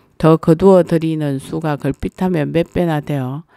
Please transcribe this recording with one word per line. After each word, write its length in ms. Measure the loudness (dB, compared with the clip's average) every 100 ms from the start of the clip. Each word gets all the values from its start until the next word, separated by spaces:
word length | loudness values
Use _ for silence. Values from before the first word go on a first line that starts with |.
| _ 0
더 200 | 2 4
거두어들이는 1000 | 2 4 6 4 4 -2 -2 -2 -4 -4
수가 380 | -6 -6 -4 -4
걸핏하면 760 | -4 -6 -10 -4 -2 -2 -2
몇 200 | -2 -2
배나 280 | -2 -2 -2
되어 440 | -4 -6 -6 -8 -14